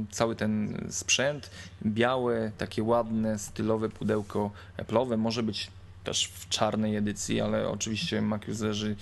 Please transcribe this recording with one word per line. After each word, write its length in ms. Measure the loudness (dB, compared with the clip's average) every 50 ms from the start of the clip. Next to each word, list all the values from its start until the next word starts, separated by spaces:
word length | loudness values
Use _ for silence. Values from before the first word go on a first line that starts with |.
| -2 -4
cały 240 | 0 0 0 2 2
ten 500 | 0 0 0 2 2 0 -2 -2 -4 -6 -6
sprzęt. 600 | -6 -4 0 0 2 2 2 2 0 -2 -6 -12 -14 -14 -14 -14 -8 -2 0
Białe, 680 | 0 4 4 4 4 4 4 2 2 2 2 0 -2 -2 -4
takie 260 | -6 -4 -2 0 2
ładne, 560 | 4 4 4 4 2 0 0 2 2 0 -2
stylowe 500 | -4 -6 -4 -2 2 2 2 2 2 0
pudełko 640 | -2 -2 0 2 2 2 0 0 0 0 0 0 -2 -6 -14 -12 -10 -10
Apple'owe. 400 | -4 2 2 2 4 2 2 0
Może 260 | 2 0 0 0 0
być 240 | 0 -2 -2 -6 -8 -10 -16 -18 -18 -16 -10 -6
też 220 | -2 0 0 0
w 240 | -2 -4 -10 -8 -4
czarnej 460 | 0 2 2 2 4 2 2 2 2
edycji, 460 | 2 2 0 -2 -2 -2 0 0 2
ale 280 | 2 2 2 0 0 0
oczywiście 520 | -2 -2 -2 -2 -2 -2 -2 0 0 0
Mac 260 | 2 2 0 -2 -2 -4
userzy 480 | -4 -2 0 0 0 0 0 -2 -2 -4